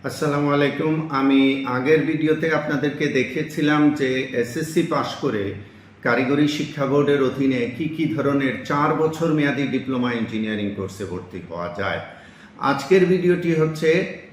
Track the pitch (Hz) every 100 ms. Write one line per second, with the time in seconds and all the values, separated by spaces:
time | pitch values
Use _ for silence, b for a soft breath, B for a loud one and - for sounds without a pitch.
0 | 135 - 151 143 147 143 143 - 156 160
1 | 156 135 135 135 135 135 131 123 131 156
2 | 143 151 151 156 160 151 151 143 143 135
3 | 147 131 123 160 151 - 147 151 151 143
4 | 135 131 131 123 120 160 156 170 160 147
5 | - - 143 110 98 98 B B B B
6 | 123 120 131 143 147 - 143 - 135 143
7 | 143 139 131 127 135 127 117 - 156 -
8 | 147 139 143 139 135 110 - 143 156 156
9 | 156 - 165 151 143 135 131 127 127 131
10 | 123 117 107 110 110 104 101 98 95 -
11 | 95 87 - 92 85 85 87 - 98 82
12 | - B B B B - - 180 - 185
13 | 175 185 175 170 170 156 156 156 160 170
14 | - - -